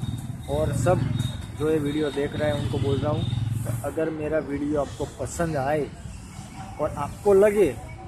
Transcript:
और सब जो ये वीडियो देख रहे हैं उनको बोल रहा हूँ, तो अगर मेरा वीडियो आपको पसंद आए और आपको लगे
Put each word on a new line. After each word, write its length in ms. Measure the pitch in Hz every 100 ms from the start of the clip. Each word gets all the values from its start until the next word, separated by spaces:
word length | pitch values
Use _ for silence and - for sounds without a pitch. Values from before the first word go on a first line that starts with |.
| - - - - -
और 220 | 143 156
सब 260 | - 175 180 - - - - - -
जो 120 | 151
ये 80 | 160
वीडियो 320 | 143 147 151
देख 240 | 135 143 147
रहे 140 | 151
हैं 100 | 147
उनको 180 | 131 139
बोल 200 | 139 135
रहा 140 | 151
हूँ, 120 | - - - - -
तो 240 | - - 143
अगर 220 | 143 160
मेरा 280 | 156 151 156
वीडियो 400 | 139 143 147 151
आपको 240 | 135 - 143 -
पसंद 380 | 127 - 170 147
आए 300 | 131 151 131 - - - - - - - - -
और 140 | 151 147
आपको 360 | 143 - 202
लगे 320 | 196 214 208 165 113 - -